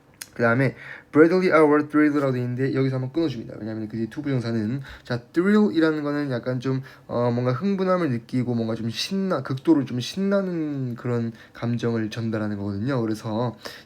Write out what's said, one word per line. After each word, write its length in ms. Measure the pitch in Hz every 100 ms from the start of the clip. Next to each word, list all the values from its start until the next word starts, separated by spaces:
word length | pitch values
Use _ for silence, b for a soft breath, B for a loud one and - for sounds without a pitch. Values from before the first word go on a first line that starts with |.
| _ - -
그 100 | -
다음에 320 | 117 120 131 - B B B
Bradley 400 | 147 165 185 180
our 360 | 151 151 147 147
thrill라고 420 | 151 151 143 135
돼 80 | 127
있는데 360 | 123 123 135 131
여기서 220 | 135 131
한번 140 | 127
끊어줍니다. 440 | 165 160 117 - -
왜냐면 280 | 107 110 107
그 100 | 110
뒤에 100 | 110
to 140 | 151
부정사는, 600 | 143 127 117 113 107 139 B B
자, 160 | - 120 -
thrill이라는 720 | 165 196 214 208 165 160 151
거는 260 | 147 147 143
약간 300 | 120 127 127
좀, 240 | 131 131 135 B -
어, 240 | 117 123
뭔가 200 | 120 123
흥분함을 580 | 127 196 190 190 180 156
느끼고 420 | 117 - 127 120
뭔가 220 | 117 113 113
좀 160 | 113
신나, 500 | 113 - 196 190 151
극도로 440 | - 135 170 156 135
좀 140 | 123
신나는 920 | - 190 196 202 185 170 151 143 127 113
그런 360 | 123 120 117 - B
감정을 580 | - - 120 120 113 107
전달하는 460 | 117 113 110 107 101
거거든요. 440 | 101 98 123 131
그래서 560 | 110 107 110 107 120 - B B